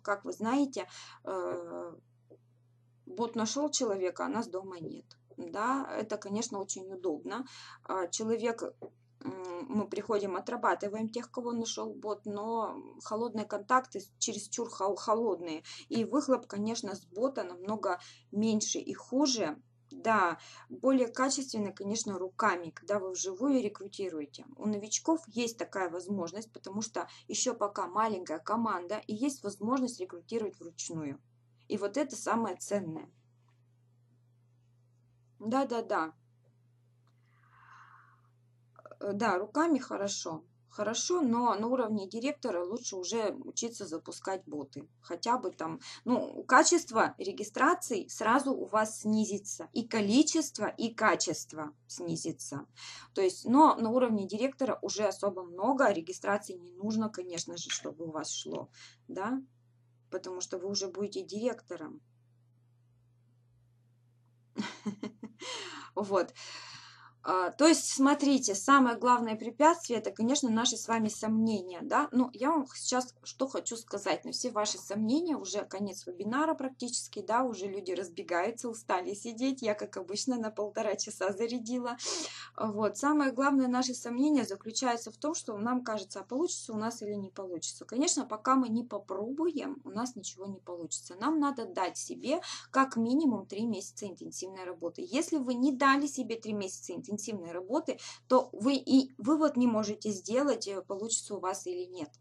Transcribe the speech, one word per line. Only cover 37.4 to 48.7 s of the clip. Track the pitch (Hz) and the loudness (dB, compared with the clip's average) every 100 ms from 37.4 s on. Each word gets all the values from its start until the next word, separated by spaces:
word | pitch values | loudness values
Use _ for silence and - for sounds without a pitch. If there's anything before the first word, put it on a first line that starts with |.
| _ _ - - - - - _ _ _ _ _ _ - - - | _ _ -20 -20 -20 -20 -20 _ _ _ _ _ _ -20 -20 -8
Э, | 202 | -4
да, | 202 220 180 | 0 2 2
руками | 208 294 339 277 | 0 2 4 4
хорошо. | - 202 202 - 175 160 - _ _ | 0 -4 -2 -4 -6 -8 -10 _ _
Хорошо, | - 208 233 - 359 | -4 -2 -2 0 2
но | 269 233 240 196 | 4 4 2 2
на | 226 | 2
уровне | 254 220 214 190 | 2 2 -2 -4
директора | 220 269 285 240 175 | -4 -4 -2 -2 -2
лучше | 180 233 - 190 | -2 -4 -6 -6
уже | 180 226 208 - - | -4 0 0 -2 -8
учиться | - 233 226 185 | -6 -6 -6 -8
запускать | 156 - - - 190 156 | -8 -8 -8 -6 -6 -6
боты. | 147 127 143 - _ | -10 -8 -12 -16 _
Хотя | - 175 233 240 | -10 -4 0 2
бы | 190 | 0
там, | - 165 160 - - - | -4 -8 -6 -12 -8 0
ну, | 247 - - | 2 0 -8
качество | - 262 320 339 - 220 160 - | 6 8 10 6 4 2 2 2
регистраций | 190 190 208 - 277 349 - 214 - | -6 -4 -6 4 4 4 0 -2 -2
сразу | - 220 262 262 | 0 4 4 4
у | 240 | -2
вас | - | 0